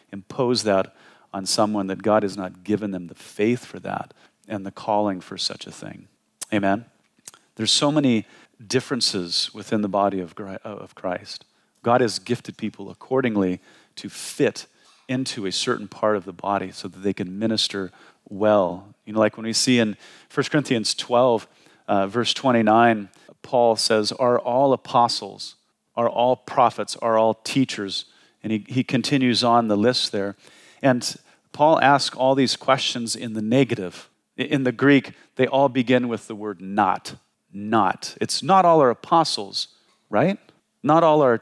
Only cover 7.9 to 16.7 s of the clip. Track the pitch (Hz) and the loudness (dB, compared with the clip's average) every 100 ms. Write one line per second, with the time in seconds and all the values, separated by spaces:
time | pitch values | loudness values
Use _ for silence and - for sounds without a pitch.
7.9 | 151 135 110 - - _ _ 101 127 - | 2 2 2 -2 -20 _ _ -4 -4 -2
8.9 | 123 - 98 87 - - 110 - 110 104 | -4 -2 -2 -4 -4 -4 -10 -4 -4 0
9.9 | 98 98 95 85 - 98 95 113 101 95 | 0 0 -2 -8 -12 -14 -12 -14 -14 -16
10.9 | - 92 92 104 - _ _ _ _ 117 | -10 -8 -8 -10 -18 _ _ _ _ 2
11.9 | 123 117 - - 117 - - 107 - 101 | 2 2 -2 -6 -6 -6 -10 -10 -10 -18
12.9 | - - 131 127 104 92 90 _ - _ | -18 -4 -2 0 0 0 -2 _ -20 _
13.9 | - 101 - - - 120 - - _ _ | -16 -16 -12 -14 -2 -2 -2 -18 _ _
14.9 | _ - 127 127 120 95 - 123 107 101 | _ -8 -6 -6 -6 -6 -4 -4 -4 -8
15.9 | - 107 104 95 87 98 98 95 | -4 -2 -2 -4 -10 -4 -4 -4